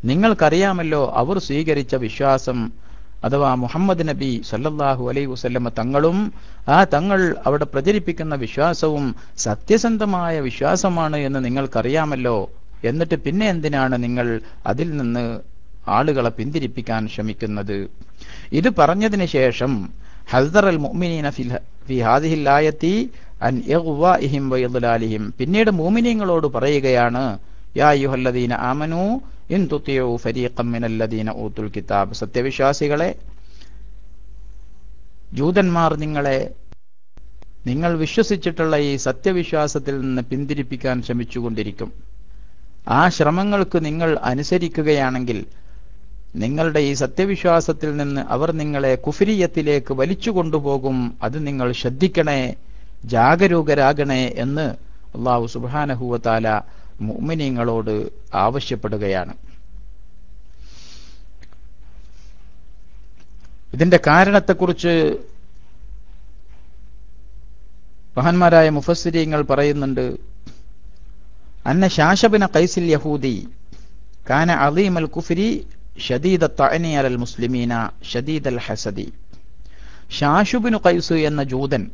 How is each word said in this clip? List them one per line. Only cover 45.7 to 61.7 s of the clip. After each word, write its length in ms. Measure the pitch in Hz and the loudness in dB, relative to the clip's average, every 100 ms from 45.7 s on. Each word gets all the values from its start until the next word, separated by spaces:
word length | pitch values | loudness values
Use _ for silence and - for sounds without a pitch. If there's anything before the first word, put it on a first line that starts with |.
| - - - - - - 80 | -12 -10 -12 -10 -10 -10 -4
നിങ്ങളുടെ 440 | 110 147 160 151 | -2 0 0 2
ഈ 120 | 143 | 2
സത്യവിശ്വാസത്തിൽ 1040 | 139 147 - 190 190 180 170 160 151 151 147 | 0 -2 0 0 2 4 4 2 -2 -2 -2
നിന്ന് 240 | 143 139 | -2 -2
അവർ 320 | - 123 160 | -2 0 0
നിങ്ങളെ 420 | 160 151 143 135 | 0 -2 0 2
കുഫ്രിയത്തിലേക്ക് 1000 | 127 147 147 208 214 175 170 151 147 120 | 2 0 2 2 4 2 2 2 2 0
വലിച്ചു 360 | 131 139 196 233 | 0 0 0 0
കൊണ്ടുപോകും. 880 | 185 160 156 143 139 131 131 120 120 | 0 0 0 0 0 0 0 -2 -2
അത് 240 | 117 143 147 | -4 -4 -4
നിങ്ങൾ 260 | 139 123 | -2 -2
ശ്രദ്ധിക്കണേ, 840 | 120 123 131 180 170 151 139 127 - - - - - | 0 -2 2 2 4 2 0 -2 -6 -10 -12 -10 -10
ജാഗരൂകരാകണേ 1300 | 113 117 120 175 190 170 151 147 135 147 143 131 127 - | -2 4 6 6 6 4 4 6 6 4 0 0 0 -2
എന്ന് 380 | 123 147 151 - - - - - | -2 -2 -2 -4 -10 -12 -10 -4
അല്ലാഹു 300 | 120 123 113 | 0 2 0
സുബ്ഹാനഹു 600 | 120 123 147 147 127 123 | -4 -4 -2 -2 -2 -2
വ 100 | 120 | -2
തആല 440 | 117 113 113 107 - - - - | 2 2 2 0 -2 -12 -12 -8
മുഅ്മിനീങ്ങളോട് 1120 | 107 - 147 165 143 123 117 113 110 107 110 - - | -6 -4 -2 -2 0 0 0 0 0 -2 -2 -8 -4
ആവശ്യപ്പെടുകയാണ്. 1000 | 98 101 135 - 117 107 104 101 95 90 - - - - - - - - - - - - - - - - - - - - - - - - | 0 2 0 -4 -4 -2 -2 0 -2 -2 -8 -10 -12 -10 -10 -10 -10 -12 -12 -10 -10 -10 -10 -10 -10 -10 -10 -10 -10 -10 -10 -10 -10 -10